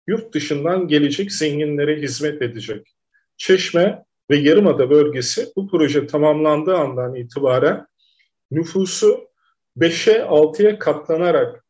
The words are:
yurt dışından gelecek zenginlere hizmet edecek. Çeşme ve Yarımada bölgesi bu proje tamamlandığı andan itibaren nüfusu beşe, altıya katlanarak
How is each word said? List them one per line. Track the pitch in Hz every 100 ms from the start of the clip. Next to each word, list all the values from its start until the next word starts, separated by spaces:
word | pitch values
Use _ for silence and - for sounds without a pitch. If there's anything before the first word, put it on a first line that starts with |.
| -
yurt | 220 -
dışından | 151 147 143 156 185 170
gelecek | 147 143 143 202
zenginlere | - 156 147 151 143 147 151
hizmet | 135 117 147 147
edecek. | 120 117 104 104 - _ _ _ _ -
Çeşme | - 185 - 170 196 202 _ _ -
ve | 147
Yarımada | 143 165 196 131 127
bölgesi | 147 147 131 123 - - -
bu | 196
proje | 175 147 147 147
tamamlandığı | 151 151 151 156 151 160 180
andan | 139 127 127 131
itibaren | 120 143 135 127 143 202 - _ _ _ _ _ _
nüfusu | 143 165 190 185 - 214 - - _ _ _ _ -
beşe, | 165 170 220 220
altıya | - 151 156 - 208 208
katlanarak | 165 147 - 160 175 156 120 - _